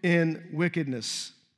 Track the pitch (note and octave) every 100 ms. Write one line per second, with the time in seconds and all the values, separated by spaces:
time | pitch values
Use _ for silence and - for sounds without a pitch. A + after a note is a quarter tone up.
0 | F3+ E3+ E3 D#3 - D#3 E3+ E3+ C#3+ B2
1 | G#2+ - - - _